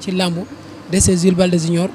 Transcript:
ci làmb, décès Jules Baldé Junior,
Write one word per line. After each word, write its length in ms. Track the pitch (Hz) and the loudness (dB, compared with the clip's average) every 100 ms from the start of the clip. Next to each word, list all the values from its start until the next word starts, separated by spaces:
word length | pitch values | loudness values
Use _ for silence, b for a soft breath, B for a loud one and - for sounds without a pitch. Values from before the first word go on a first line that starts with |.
ci 100 | - | -6
làmb, 280 | 185 185 170 220 - - - - | -2 0 -2 -6 -12 -18 -18 -4
décès 260 | 180 202 185 | 0 2 4
Jules 180 | 185 180 | 4 4
Baldé 220 | 185 175 | 2 2
Junior, 300 | 160 170 185 | 2 0 -2